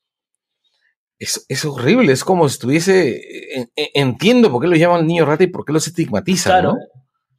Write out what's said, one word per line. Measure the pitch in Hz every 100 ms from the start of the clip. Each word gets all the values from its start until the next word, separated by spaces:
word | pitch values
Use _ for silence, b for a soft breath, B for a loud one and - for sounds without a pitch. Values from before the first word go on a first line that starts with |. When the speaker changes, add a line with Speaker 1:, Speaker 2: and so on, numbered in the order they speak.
| _ _ _ _ _ _ _ _ _ _ _ _
Speaker 1:
es, | - - -
es | 135
horrible, | 156 135 123 240 196
es | 131
como | - 185 147
si |
estuviese, | - 117 156 175 190 156 92 - - - 131
en-, | 120 -
en-, | 147
entiendo | 143 135 120 180 247 220
por | 123
qué | 160
los | 170
llaman | 175 175 160
niño | 170 143
rata | 151
y | 190
por | -
qué | -
los | 151 151
estigmatizan, | 165 139 107 - 185 196
Speaker 2:
Claro. | 185 151
Speaker 1:
¿no? | 226 - _ _ _ _